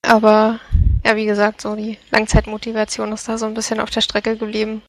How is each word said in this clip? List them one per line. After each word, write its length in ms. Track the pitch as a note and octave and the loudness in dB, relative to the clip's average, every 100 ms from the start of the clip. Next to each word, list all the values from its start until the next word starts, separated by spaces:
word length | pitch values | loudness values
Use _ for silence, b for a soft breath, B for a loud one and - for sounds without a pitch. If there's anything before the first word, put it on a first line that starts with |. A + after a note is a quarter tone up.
Aber 580 | - A3 A3 G#3+ G#3+ A3+ B B B - | 2 4 6 6 4 0 B B B 2
ja, 120 | A3+ G#3+ | 2 0
wie 80 | |
gesagt, 380 | G#3+ G#3 G#3 G#3+ | 0 2 0 0
so 120 | G#3+ | -8
die 220 | G#3+ G#3+ G#3+ - | -6 -6 -10 -4
Langzeitmotivation 1000 | - A3 - - G#3+ A3+ A3 G#3+ - G#3+ | -2 2 2 2 -8 -6 -4 -4 -4 -6
ist 140 | G#3+ - | -6 -6
da 120 | A3+ | -6
so 80 | A3 | -4
ein 80 | |
bisschen 260 | A3 - A3 | -6 -4 -4
auf 80 | A#3 | -2
der 140 | - | 0
Strecke 340 | A#3 G#3+ A3+ A3 | 0 -2 -2 -4
geblieben. 460 | A3 G#3+ G#3+ A3 | -4 -4 -4 -6